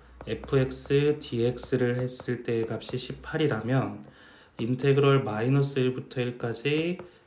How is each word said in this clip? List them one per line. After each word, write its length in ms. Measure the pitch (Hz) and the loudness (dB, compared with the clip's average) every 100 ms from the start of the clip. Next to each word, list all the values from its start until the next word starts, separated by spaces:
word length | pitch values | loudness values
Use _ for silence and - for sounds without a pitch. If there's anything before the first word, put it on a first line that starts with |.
| - - - | -20 -16 -10
에프엑스, 920 | 113 - 135 131 - - 143 147 147 | -8 0 2 2 -2 0 4 4 0
디엑스를 800 | - 120 120 123 - 127 123 123 | -2 0 0 0 -2 0 2 0
했을 420 | 127 - - 120 | -4 -4 -6 -4
때의 240 | - 117 110 | -2 -2 -2
값이 300 | 113 - 127 | -4 -4 -4
십팔이라면 1040 | - 131 - 160 151 110 113 131 104 104 - - - - - - | -6 -8 -6 0 0 0 0 0 0 -6 -14 -20 -20 -20 -18 -6
인테그럴 640 | 117 127 143 139 139 135 | -4 0 4 4 6 4
마이너스 540 | 110 107 120 139 139 135 | 2 0 2 4 4 2
일부터 440 | 127 127 - 131 | 0 0 -6 -4
일까지 760 | 123 120 117 - 147 151 165 180 - - | -4 -2 -4 -2 0 0 0 -4 -10 -20